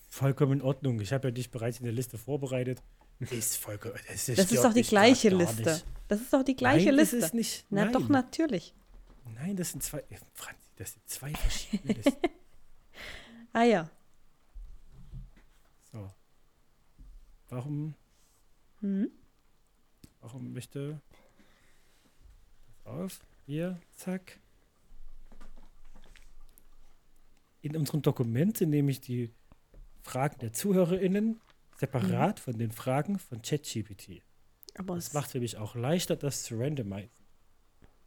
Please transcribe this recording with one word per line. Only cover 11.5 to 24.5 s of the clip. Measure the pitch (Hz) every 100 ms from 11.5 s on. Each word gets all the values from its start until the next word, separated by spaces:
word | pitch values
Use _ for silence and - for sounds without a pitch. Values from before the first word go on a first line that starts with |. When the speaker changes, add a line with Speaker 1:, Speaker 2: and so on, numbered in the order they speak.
| - - 202 -
Speaker 1:
Listen. | 214 285 277
Speaker 2:
<laughs> | - - - - - - - - - - - - -
Ah | 226
ja. | 240 196 160 - - - - _ _ - - - - - - - - - - _ _ _ _
Speaker 1:
So. | 113 98 - _ _ _ _ _ _ _ - - - - - -
Warum? | 127 135 147 151 143 _ _ _ _ _ _ _ _
Speaker 2:
Mhm. | 202 196 262 - _ _ _ _ _ _ _ _ - _
Speaker 1:
Warum | 120 127 123
möchte, | 123 - 143 143 151 - - - _ - _ _ - _ _ _ _ - - - - - -
pass | -
auf, | 127 190 - - _
hier, | - 151 175 175 - -
zack. | - 185 - - _